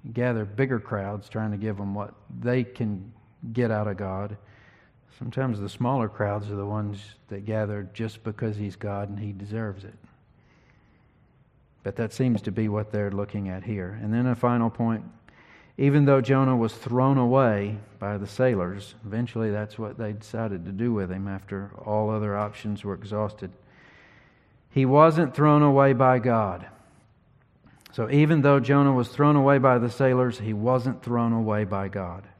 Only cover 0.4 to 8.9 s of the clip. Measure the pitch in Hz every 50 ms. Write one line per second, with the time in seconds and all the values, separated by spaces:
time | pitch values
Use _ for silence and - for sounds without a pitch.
0.4 | 107 98 104 104 135 131 135 113 - - 117 104 98 98 104 104 101 - - 113
1.4 | 110 107 104 104 104 110 104 95 101 98 98 104 101 104 - _ _ _ - 120
2.4 | 120 120 123 131 123 117 - - 127 107 104 92 95 113 - _ _ _ _ _
3.4 | - 120 113 120 120 113 110 107 107 107 98 92 104 95 95 95 101 101 104 101
4.4 | - - - - _ - _ _ _ _ _ _ _ _ _ _ - 120 113 -
5.4 | 135 131 117 101 101 101 - - 123 120 135 135 113 104 - - 107 101 101 104
6.4 | 104 107 104 101 98 101 104 107 104 104 101 101 101 - - _ _ _ 107 98
7.4 | 101 107 110 110 107 104 104 104 101 92 98 - 113 110 107 - - 113 107 -
8.4 | - 113 104 104 107 101 90 - - 101